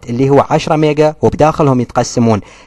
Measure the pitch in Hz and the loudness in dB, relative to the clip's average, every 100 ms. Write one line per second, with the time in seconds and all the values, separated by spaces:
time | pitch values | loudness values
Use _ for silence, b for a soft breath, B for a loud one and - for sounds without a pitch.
0 | - 120 135 139 - 151 170 156 156 147 | -10 -4 2 2 2 -4 -2 0 0 2
1 | 151 151 113 - 147 156 147 127 120 127 | 0 0 -2 2 0 2 0 0 -2 -4
2 | 120 - 117 104 B B | -4 0 0 0 B B